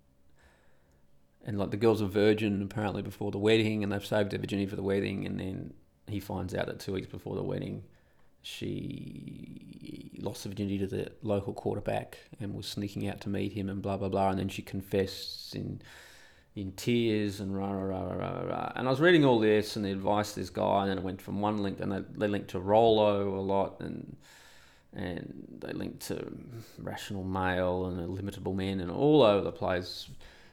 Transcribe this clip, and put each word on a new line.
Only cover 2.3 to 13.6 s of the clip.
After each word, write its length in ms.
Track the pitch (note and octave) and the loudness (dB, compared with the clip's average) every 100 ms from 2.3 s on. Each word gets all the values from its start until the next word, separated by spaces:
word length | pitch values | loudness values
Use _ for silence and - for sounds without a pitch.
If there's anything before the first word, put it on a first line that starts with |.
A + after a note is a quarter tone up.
| G#2+ A2 G2 | 6 4 0
apparently 400 | G2 - G#2 G2+ | -2 -2 -2 -2
before 280 | F#2 - G#2 | -6 -6 -4
the 80 | G2 | 2
wedding, 440 | G#2+ A2+ G#2+ G#2+ | 6 6 4 0
and 100 | G2+ | -2
they've 120 | G2+ | -2
saved 280 | - G#2+ G2+ | 0 2 2
her 60 | G#2 | -2
virginity 300 | G2+ G2+ G2 | -2 0 0
for 80 | F#2+ | -2
the 60 | |
wedding, 440 | F#2+ G2 G2+ G2 F#2+ | 0 2 0 -2 -4
and 120 | G2 | -4
then 360 | F#2+ F#2+ - - _ _ - | -6 -6 -10 -14 _ _ -8
he 140 | G#2 | -6
finds 340 | - F#2+ F#2 | -4 -4 -4
out 120 | F#2+ F#2 | -4 -4
that 140 | F#2 | -6
two 120 | - | -6
weeks 140 | F#2+ - | -6 -6
before 280 | F#2+ G2 | -10 -6
the 80 | G2 | -4
wedding 400 | G2 G2 F#2+ G2+ G2 - _ _ - _ | -4 -4 -4 -8 -12 -20 _ _ -20 _
she 1700 | - - G#2 G2+ - - - - - - - - - - - - - - | -14 -8 -6 -6 -8 -10 -12 -12 -12 -14 -14 -16 -18 -16 -14 -14 -14 -8
lost 260 | G2+ - | -8 -6
her 60 | G#2 | -8
virginity 280 | G2+ G2+ G2 | -4 -2 0
to 80 | F#2+ | -2
the 240 | G2+ G2 - | -4 -6 -6
local 320 | G#2+ G2+ - | -2 0 -2
quarterback 640 | - G#2 G2+ G#2+ G#2+ - - - - | -4 -4 -2 -2 -4 -4 -14 -16 -10
and 160 | G2+ | -8
was 120 | G#2 - | -6 -6
sneaking 420 | - G2+ G#2 G2+ | -6 -4 -4 -6
out 100 | - | -4
to 80 | G2+ | -4
meet 220 | G2 G2 | -2 -2
him 180 | G#2 | -2